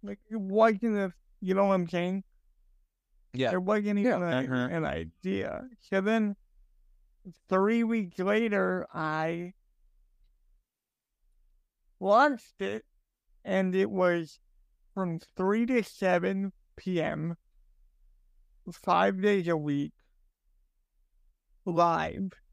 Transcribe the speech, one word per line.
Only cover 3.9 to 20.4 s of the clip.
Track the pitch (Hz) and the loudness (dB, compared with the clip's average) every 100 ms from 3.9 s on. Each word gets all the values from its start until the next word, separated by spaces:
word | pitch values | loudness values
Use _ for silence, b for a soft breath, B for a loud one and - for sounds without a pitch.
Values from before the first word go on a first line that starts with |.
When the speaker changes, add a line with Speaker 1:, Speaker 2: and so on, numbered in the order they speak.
| 202 | 0
Speaker 1:
even | 220 185 | 2 2
Speaker 2:
Yeah. | 175 127 | 0 -2
Speaker 1:
a, | |
Speaker 3:
Uh-huh. | 131 127 123 | 0 -2 -2
Speaker 1:
an | 165 | -2
idea. | 151 143 82 - 185 196 190 - 254 233 | -2 -4 -8 -10 -6 -4 -4 -8 -14 -20
So | - 196 | -4 -2
then, | 196 226 214 202 _ _ _ _ _ _ _ _ - 170 _ | 0 0 0 -6 _ _ _ _ _ _ _ _ -20 -20 _
three | 185 196 233 | 2 2 2
weeks | 226 226 190 175 | 0 -2 -4 -4
later, | 185 208 226 202 185 185 - | 0 0 2 0 0 -2 -6
I | 156 156 156 160 170 175 - _ _ _ _ _ _ _ _ _ _ _ _ _ _ _ _ _ _ _ _ _ _ _ _ | -8 -6 -2 -4 -4 -10 -14 _ _ _ _ _ _ _ _ _ _ _ _ _ _ _ _ _ _ _ _ _ _ _ _
launched | 190 208 294 262 - _ | 2 6 6 2 -10 _
it, | 196 214 - _ _ _ _ _ | -8 -8 -12 _ _ _ _ _
and | - 190 190 185 | -4 -2 0 0
it | 202 | 0
was | 196 180 175 160 - _ _ _ _ _ | 2 2 2 -4 -12 _ _ _ _ _
from | - 185 165 | -6 -4 -6
three | - - 190 214 233 | -10 -2 0 2 2
to | 254 | 0
seven | 208 - 190 180 180 196 196 - _ - | -2 -2 2 2 2 -2 -6 -8 _ -12
P | - 180 | -4 -2
M, | 160 147 160 170 _ _ _ _ _ _ _ _ _ _ _ _ - | -2 -4 -6 -8 _ _ _ _ _ _ _ _ _ _ _ _ -20
five | 170 - 175 196 190 | -12 0 4 4 2
days | 202 202 170 | 2 2 0
a | 165 | -2
week, | 147 143 147 _ _ _ _ _ | -2 -2 -4 _ _ _ _ _